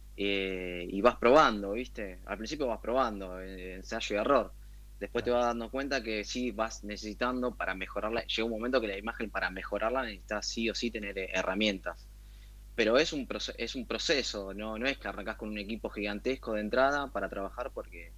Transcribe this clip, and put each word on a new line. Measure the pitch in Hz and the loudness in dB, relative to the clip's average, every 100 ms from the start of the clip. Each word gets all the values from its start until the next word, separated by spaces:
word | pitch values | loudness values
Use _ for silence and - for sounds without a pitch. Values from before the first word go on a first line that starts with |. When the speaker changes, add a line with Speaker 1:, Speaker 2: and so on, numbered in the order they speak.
| - - | -14 -2
Speaker 1:
eh, | 101 98 95 92 90 87 87 | 0 2 0 -2 -4 -4 -2
y | 98 | 4
vas | 113 - | 6 6
probando, | 120 143 143 104 98 | 8 10 10 6 -2
¿viste? | 107 127 - 101 90 - | -4 -4 -6 -8 -8 -8
Al | 98 | -6
principio | 110 151 135 | -6 -2 -2
vas | 107 | -2
probando, | - 127 123 101 95 92 | 0 2 2 0 -6 -8
eh, | 95 95 92 92 | -8 -8 -8 -10
ensayo | 95 113 - 104 | -6 -4 0 2
y | |
error. | 104 139 98 - - - - - | 6 6 4 -4 -16 -18 -18 -10
Después | 101 120 | -4 0
te | 117 | 2
Speaker 2:
Claro. | 120 120 | 4 4
Speaker 1:
vas | |
dando | 117 113 | 2 -2
cuenta | 127 139 135 | -4 -2 -2
que | 113 107 | 0 -2
sí | 101 127 123 | -2 -2 0
vas | 104 110 - | 0 -2 -4
necesitando | 104 104 107 101 123 127 123 110 | -8 -6 -6 -2 0 2 -2 -2
para | - | -2
mejorarla. | 92 95 101 107 117 | -2 -4 -2 0 0
Llega | - - | 0 0
un | 113 | 0
momento | 110 120 127 | 0 2 2
que | 110 | 2
la | 98 | -2
imagen, | 113 - 110 | -4 -4 -4
para | 98 92 | -2 -2
mejorarla, | 92 - 101 110 127 | -2 -4 0 2 2
necesitas | 120 98 - 107 - | 0 -6 -4 -2 -2
sí | - 113 | 0 0
o | 101 | 0
sí | 120 | -2
tener, | 110 101 95 | -2 -4 -4
eh, | 92 | -2
herramientas. | 92 92 95 107 95 87 85 - - - - - - - - | 0 0 4 4 4 -2 -8 -12 -18 -18 -16 -16 -16 -6 2
Pero | 110 123 | 6 6
es | 160 | 4
un | 156 120 | 0 -4
proce-, | 110 - - | -4 -4 -4
es | 117 | -4
un | 135 | -4
proceso, | 113 113 - 147 117 107 95 | -4 -2 2 2 2 -2 -4
no, | 98 110 110 | -6 -4 -2
no | 127 | -2
es | 135 | 0
que | 104 | -4
arrancás | 98 104 107 | -4 -6 -6
con | 110 | -4
un | 107 | -4
equipo | 101 110 110 | -4 -4 -4
gigantesco | - 104 101 123 131 - | -4 -4 -2 -2 -2 -2
de | 107 | -2
entrada | 107 120 135 143 139 | 2 4 4 4 0
para | 104 95 | -2 -2
trabajar, | 101 98 - 127 | -2 -6 -6 -8
porque | - 101 87 85 | -8 -10 -12 -14